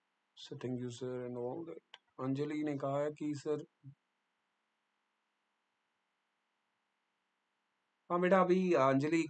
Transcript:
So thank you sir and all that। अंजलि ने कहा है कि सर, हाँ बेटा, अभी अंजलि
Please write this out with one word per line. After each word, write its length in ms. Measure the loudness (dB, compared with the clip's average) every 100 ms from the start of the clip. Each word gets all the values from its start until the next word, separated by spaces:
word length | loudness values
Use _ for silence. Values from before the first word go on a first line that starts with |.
| _ _ _ -20
So 180 | -14 -8
thank 180 | -6 -6
you 100 | -6
sir 200 | -8 -8 -8 -8
and 120 | -8
all 180 | -8 -8 -10
that। 320 | -14 _ -20 _ -8
अंजलि 420 | -4 -2 -2 -4
ने 120 | -4 -4
कहा 240 | -2 -2
है 80 | -4
कि 220 | -4 -6
सर, 300 | -6 -4 -4 -6 _ -20 -20 _ _ _ _ _ _ _ _ _ _ _ _ _ _ _ _ _ _ _ _ _ _ _ _ _ _ _ _ _ _ _ _ _ _ _ _ _ _ _ _ -2
हाँ 100 | 2
बेटा, 200 | 6 6
अभी 320 | 6 4 4
अंजलि 500 | 6 6 4 2 0